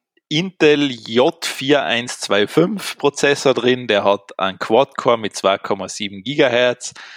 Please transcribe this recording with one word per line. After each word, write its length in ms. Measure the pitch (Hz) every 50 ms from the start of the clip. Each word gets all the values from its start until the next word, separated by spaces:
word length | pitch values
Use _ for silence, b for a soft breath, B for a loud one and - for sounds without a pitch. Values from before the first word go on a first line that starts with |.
| _ _ _ _ _ _
Intel 600 | 151 151 185 196 - _ 170 151 147 143 147 139
J 540 | 127 113 110 110 113 117 127 160 170 - -
vier 400 | - - - 135 135 147 139 117
eins 360 | 78 113 117 120 127 - -
zwei 260 | - - 101 101 104
fünf 520 | - - 156 165 185 214 190 - - - -
Prozessor 560 | - 143 - - - 143 143 - - 139 127
drin, 320 | 120 113 123 127 127 127
der 180 | 113 107 101 -
hat 340 | 98 101 104 - - - -
einen 200 | 95 95 92 -
Quad-Core 580 | - - 110 117 139 - - - - 131 117
mit 180 | 113 110 98 -
zwei 220 | - - 95 98
Komma 320 | 98 - - 104 98 92 92
sieben 340 | - - 107 98 101 98 95
Gigahertz, 720 | 123 143 151 147 131 117 120 123 123 120 - - - B B B B B